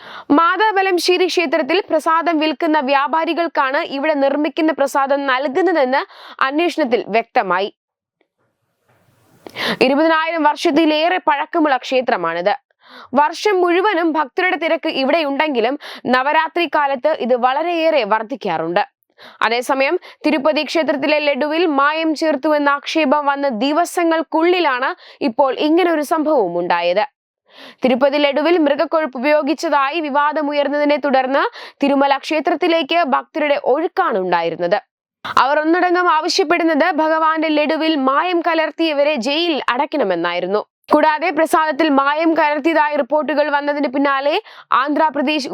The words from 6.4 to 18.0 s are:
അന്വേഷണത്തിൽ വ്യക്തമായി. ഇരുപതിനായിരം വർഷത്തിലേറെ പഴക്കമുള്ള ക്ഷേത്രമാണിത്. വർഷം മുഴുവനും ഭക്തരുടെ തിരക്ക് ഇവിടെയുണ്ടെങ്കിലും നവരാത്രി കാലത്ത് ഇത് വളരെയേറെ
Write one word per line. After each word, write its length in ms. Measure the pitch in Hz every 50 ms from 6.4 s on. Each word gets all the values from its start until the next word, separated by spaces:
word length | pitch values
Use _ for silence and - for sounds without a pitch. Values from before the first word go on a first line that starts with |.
| -
അന്വേഷണത്തിൽ 540 | 269 285 311 349 320 - 320 302 226 240 208 - - 196
വ്യക്തമായി. 540 | 226 226 _ - 254 208 185 175 185 202 - _ _ _ _ _ _ _ _ _ _ _ _ _ _ _ _ _ _ _ _ _ _ _ _ _ _ _ _ _ _ _ _ _ _ - - - - - - 208 - 240
ഇരുപതിനായിരം 560 | 262 277 277 320 330 320 320 320 330 339 330 294 294
വർഷത്തിലേറെ 680 | 294 - - - 269 311 330 302 311 302 320 349 370 359 - 311
പഴക്കമുള്ള 480 | 294 277 311 - - 339 302 302 262 247 -
ക്ഷേത്രമാണിത്. 680 | - 262 254 240 254 233 185 170 165 165 175 175 208 - - _ _ _ _ _ - - - - - 247 262
വർഷം 340 | 294 320 330 - - 427 392 359
മുഴുവനും 460 | 349 349 339 370 381 427 392 320 349 330 285
ഭക്തരുടെ 420 | 311 294 247 - 381 359 370 370 294
തിരക്ക് 280 | 330 320 330 320 - 320 302 277
ഇവിടെയുണ്ടെങ്കിലും 760 | 262 254 330 339 302 277 277 269 311 311 269 233 214 247 285 - - - - - - - 247
നവരാത്രി 520 | 254 262 285 311 320 320 320 - 349 339 277 -
കാലത്ത് 380 | 302 285 277 277 247 254 302 311 - -
ഇത് 100 | 226 254 233 240
വളരെയേറെ 580 | 254 262 294 330 349 349 330 320 320 311 269